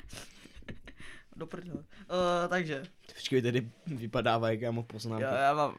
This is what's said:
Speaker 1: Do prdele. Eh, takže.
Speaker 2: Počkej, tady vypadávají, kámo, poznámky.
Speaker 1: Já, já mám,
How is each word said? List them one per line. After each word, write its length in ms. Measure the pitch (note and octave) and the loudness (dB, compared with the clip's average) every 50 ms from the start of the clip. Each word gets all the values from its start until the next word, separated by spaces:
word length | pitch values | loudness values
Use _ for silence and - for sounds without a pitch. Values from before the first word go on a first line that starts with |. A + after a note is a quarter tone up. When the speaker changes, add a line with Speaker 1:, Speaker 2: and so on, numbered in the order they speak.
| - - - - - - - - - - - - - - - - - - - - - - - - - - - | -16 -14 -14 -14 -14 -14 -18 -20 -20 -20 -18 -16 -12 -12 -12 -12 -12 -16 -14 -12 -12 -12 -12 -14 -16 -18 -12
Speaker 1:
Do 100 | - E3 | -12 -10
prdele. 380 | D#3+ - - F3 F3+ D3+ C#3 D3+ - - - G3 - E3+ F3+ F3+ F3 F3 F3 E3+ | -10 -8 -10 -10 -8 -8 -10 -10 -10 -18 -20 -10 -2 2 2 4 4 4 4 2
Eh, 40 | F3 | 2
takže. 340 | F3+ F#3 F3+ D#3 D3+ C3+ C#3 - - - - - - | 2 0 0 0 -2 -4 -6 -10 -14 -20 -20 -20 -16
Speaker 2:
Počkej, 280 | - - - C3 C3 A2+ | -8 -4 4 4 4 4
tady 280 | A#2+ A#2+ B2 A#2 A2+ - - - | 6 2 2 0 -2 -10 -12 -8
vypadávají, 760 | - D3+ B2 A2+ A2+ - B2+ A#2 A#2+ A2+ A#2 A2+ A2+ A2 G#2+ | -6 -6 -6 -6 -2 -2 2 4 4 4 4 4 2 2 2
kámo, 220 | A#2 A#2 A#2 A#2 A#2 | 0 -2 -2 -2 -4
poznámky. 400 | A#2 - A2 G#2+ A#2 A2+ A2 B2 | -6 -8 -8 -6 -4 -2 -2 0
Speaker 1:
Já, 140 | C3+ - B2+ | 0 2 4
já 160 | C#3 C#3 D3 | 6 6 6
mám, 220 | D3+ D3 C#3 - | 6 2 0 0